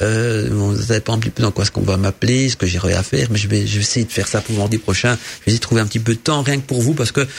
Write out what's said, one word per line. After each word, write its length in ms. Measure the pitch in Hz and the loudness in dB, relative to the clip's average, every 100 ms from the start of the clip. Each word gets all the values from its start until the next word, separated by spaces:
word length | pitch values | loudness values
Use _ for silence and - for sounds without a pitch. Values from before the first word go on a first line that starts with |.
euh, 480 | 104 110 117 110 117 | 0 2 2 0 0
on 200 | 107 101 | 0 0
ne 100 | 104 | 0
sait 180 | 110 110 | 0 0
pas 120 | - | 0
un 60 | 110 | 0
petit 120 | 117 | 0
peu 120 | - | 0
dans 100 | 110 | 0
quoi 120 | - | 0
ce 60 | - | -2
qu'on 120 | 92 | 0
va 140 | 95 95 | 0 2
m'appeler, 520 | 98 - 110 127 135 | 0 0 2 2 2
ce 80 | - | 0
que 100 | 90 | -2
j'aurai 280 | 90 92 | 0 0
à 80 | 87 | 0
faire, 260 | 95 - 127 | 0 0 0
mais 80 | 107 | 0
je 100 | 101 | 0
vais, 180 | 104 104 | 0 0
je 100 | 104 | 0
vais 60 | |
essayer 220 | 101 123 | 0 -2
de 80 | 110 | -2
faire 140 | - 98 | -2 -2
ça 140 | 107 | -2
pour 160 | - 107 | -2 -2
vendredi 220 | 101 110 | 0 0
prochain. 340 | - 98 123 | 0 0 0
Je 40 | 117 | -2
vais 260 | - - - | -6 -6 0
essayer 120 | 113 | 0
de 40 | |
trouver 180 | - 113 | 2 0
un 60 | 107 | 0
petit 140 | 117 | -2
peu 140 | 110 | 0
de 40 | 113 | 0
temps 240 | - 151 | 0 0
rien 140 | 139 143 | 0 -2
que 100 | 135 | -2
pour 140 | 127 | 0
vous, 140 | 120 | 2
parce 180 | 156 110 | 2 0
que 140 | - 135 | 0 -2